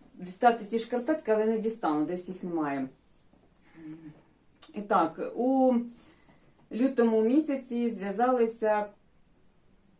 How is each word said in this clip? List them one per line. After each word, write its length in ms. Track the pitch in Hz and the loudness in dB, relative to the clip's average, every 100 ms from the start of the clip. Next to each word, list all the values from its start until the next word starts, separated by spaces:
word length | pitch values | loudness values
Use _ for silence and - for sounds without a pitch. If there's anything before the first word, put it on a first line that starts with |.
| - | -20
дістати 520 | - 180 - 240 233 196 | -16 -12 4 4 4 -2
ті 140 | 226 | -4
шкарпетки, 520 | - 240 240 311 - | -2 -2 -2 -2 0
але 140 | 214 220 | 2 2
не 120 | 226 | 0
дістану, 480 | 214 - - 151 156 | -2 -2 -2 0 -2
десь 240 | 180 180 | -4 -8
їх 140 | 185 | -10
немає. 440 | 180 170 147 139 131 - _ _ _ _ _ _ _ 160 156 160 156 - _ _ _ - - 208 | -6 -4 -2 -4 -6 -10 _ _ _ _ _ _ _ -20 -16 -16 -18 -20 _ _ _ -20 -16 -8
І 40 | |
так, 520 | 202 196 160 - 170 - | 0 2 2 -2 -8 -2
у 380 | 254 269 254 233 240 - - _ _ _ _ _ - | 2 4 4 4 -2 -12 -20 _ _ _ _ _ -8
лютому 500 | 214 262 - 226 220 | 0 0 2 2 4
місяці 720 | 220 285 302 269 - 240 233 | 4 2 2 -4 -4 -2 -2
зв'язалися 920 | 190 196 196 247 247 226 - 214 208 208 - _ _ _ _ _ _ _ _ _ | -2 -4 0 2 2 2 0 0 0 -2 -10 _ _ _ _ _ _ _ _ _